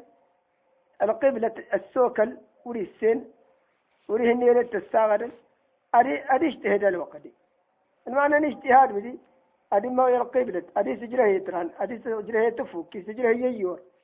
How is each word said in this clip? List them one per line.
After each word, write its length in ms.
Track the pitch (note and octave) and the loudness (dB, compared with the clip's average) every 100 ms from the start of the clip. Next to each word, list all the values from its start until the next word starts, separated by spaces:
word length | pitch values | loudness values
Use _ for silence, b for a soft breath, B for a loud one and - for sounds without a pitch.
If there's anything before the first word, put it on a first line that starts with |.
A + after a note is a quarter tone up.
| - _ _ _ _ _ _ _ _ - | -12 _ _ _ _ _ _ _ _ -4
القبلة 600 | G3+ - C4+ A#3 A3+ A3+ - | -2 0 0 0 -2 -6 -6
السوكل 640 | G3 - C4 B3 B3 A3 B3+ - _ | -6 -4 0 0 2 -2 -4 -20 _
وري 160 | A#3+ A#3 | -12 -8
السن 440 | F3 - A3 A#3+ - _ _ _ _ _ _ _ - | -10 -2 0 0 -4 _ _ _ _ _ _ _ -6
وري 240 | A3 A#3+ | 0 2
هنيلة 380 | A#3+ A#3+ A#3+ A#3+ | 4 4 4 2
الساغر. 560 | G3+ F3+ A3+ A3 G#3 A#3+ - _ _ _ _ _ | -4 -2 0 2 0 -2 -12 _ _ _ _ _
أدي، 280 | A#3+ B3+ C#4+ - | 2 2 0 -2
أدي 140 | C4 D#4+ | 0 0
اجتهد 360 | G#3 G#3+ G3+ | -2 -2 0
الوقت. 380 | G3+ F3+ C#3+ D3+ - - _ _ _ _ _ _ - | 2 0 -6 -14 -20 -20 _ _ _ _ _ _ -6
المعنى 280 | C4 C#4+ D4 | 0 2 2
الاجتهاد 560 | D4+ A3 C4+ B3+ B3+ | 0 -2 4 6 6
بدي. 260 | G3+ A#3 B3+ _ _ _ _ _ | 2 -8 -12 _ _ _ _ _
أدي 160 | G3+ B3 | -2 0
ما 180 | B3+ B3+ | 2 2
هي 100 | B3 | 2
القبلة. 460 | A#3+ C4 A#3+ F3+ E3+ G#3 | 0 -2 -2 -4 -4 -4
أدي 200 | G3+ G#3 | -4 -6
سجله 300 | A3+ B3+ A3 | -4 0 2
يتران. 440 | F#3+ - F3 E3+ - | 2 -2 -6 -6 -8
أدي 200 | G3 A3+ | -8 -8
سجله 420 | A#3+ A3 G3 A3+ | -8 -8 -4 0
يتفوك. 580 | A3+ A#3 D4 F3 D#3+ F3+ | 0 -2 -8 -10 -12 -14
سجله 320 | F#3 G#3+ A#3+ | -12 -2 0
ييور. 500 | A#3 B3+ A3+ F3+ E3+ - _ | 0 -2 -4 -6 -6 -14 _